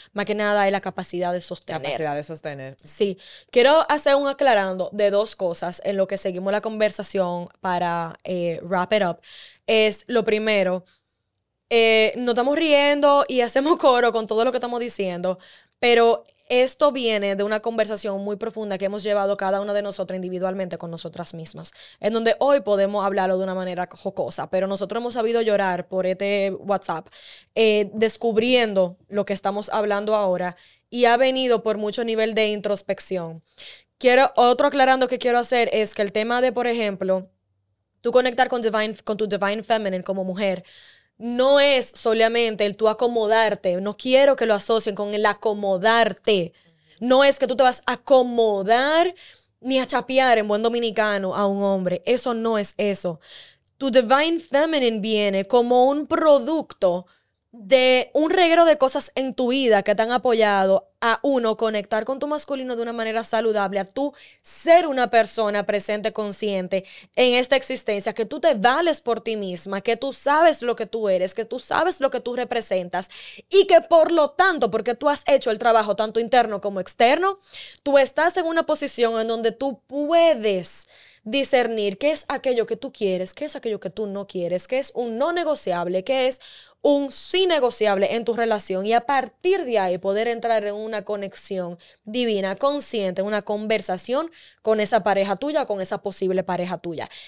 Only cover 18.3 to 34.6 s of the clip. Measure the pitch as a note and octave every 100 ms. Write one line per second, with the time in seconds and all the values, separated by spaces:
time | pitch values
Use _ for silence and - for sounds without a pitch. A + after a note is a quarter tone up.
18.3 | G3+ A3 A3 G#3 F#3+ G3 G#3 G3+ G#3 G3
19.3 | G3+ G3 G3 G#3 G3+ G3+ G3 F#3 F#3 F#3
20.3 | F3+ F#3 G3 F#3 E3+ E3+ E3 E3 E3+ F3
21.3 | E3 D#3+ D#3 E3 - - - G#3 A3+ A3+
22.3 | - C4+ C#4+ G#3 G3+ G3 G#3 G3 G3+ F#3
23.3 | F#3 F#3+ F#3 F3+ F3+ F3+ - G3 F#3+ D3+
24.3 | - D3 F#3 F#3+ G3 F#3+ A3 A#3+ A#3 A3+
25.3 | A#3 A3 G3+ F#3+ F3+ F3 F#3 F#3 F#3 G3+
26.3 | G3+ G3 F#3 G3 G3 - D#3+ - - -
27.3 | - _ - A3 G#3 G3+ G#3+ A3 - A#3
28.3 | G#3+ B3 B3 A3+ G3 F3+ F3+ _ G3+ G3
29.3 | G3 G3 G3+ G#3 A3 G#3+ G3+ G#3+ G#3+ G3
30.3 | F3+ F3+ F3 - _ _ A#3+ A#3 A#3+ C4
31.3 | C4 B3+ A3+ A3 G#3+ G#3 G#3 A#3 A3 A3
32.3 | G#3+ G#3+ G#3 G3+ G3 - G3 - F#3 E3
33.3 | D#3+ _ _ - - _ _ B3 B3+ C4+
34.3 | - A#3+ B3